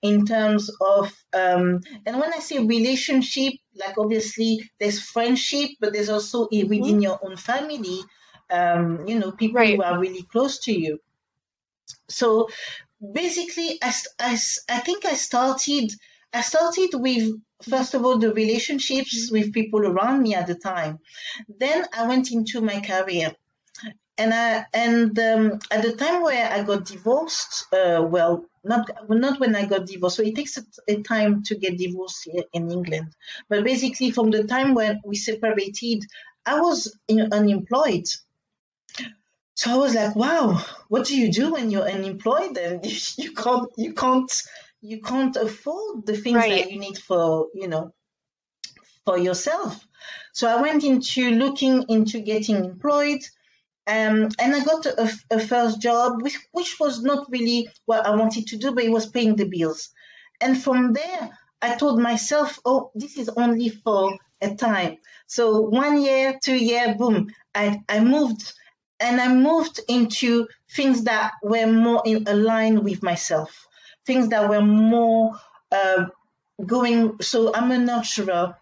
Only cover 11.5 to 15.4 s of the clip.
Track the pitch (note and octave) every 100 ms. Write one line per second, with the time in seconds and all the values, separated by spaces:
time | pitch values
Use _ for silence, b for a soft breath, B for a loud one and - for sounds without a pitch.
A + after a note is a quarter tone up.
11.5 | _ _ _ - - _ - A#3 A3 A3
12.5 | B B B B _ G3+ A3+ F4 E4+ E4+
13.5 | - E4 E4 B3 A#3 - - A#3+ A#3 -
14.5 | - - A#3+ B3+ F4+ G4 C4+ - B3